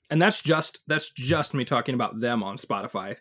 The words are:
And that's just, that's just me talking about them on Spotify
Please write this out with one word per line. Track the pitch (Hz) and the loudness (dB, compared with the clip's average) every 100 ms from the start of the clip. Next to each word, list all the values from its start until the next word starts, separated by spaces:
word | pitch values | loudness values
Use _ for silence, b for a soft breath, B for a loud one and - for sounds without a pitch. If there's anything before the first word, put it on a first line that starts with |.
| - | -2
And | 156 | 4
that's | 196 - | 4 4
just, | 151 156 - - - | 2 2 2 -2 -2
that's | 156 - | -2 -2
just | - 127 160 143 143 | -4 0 2 2 -2
me | 120 | 0
talking | 123 139 127 | 0 0 -2
about | 104 110 | -2 -2
them | 120 117 | -2 0
on | 98 98 | -2 -6
Spotify | - 101 101 101 98 101 | -4 -4 -4 -6 -6 -6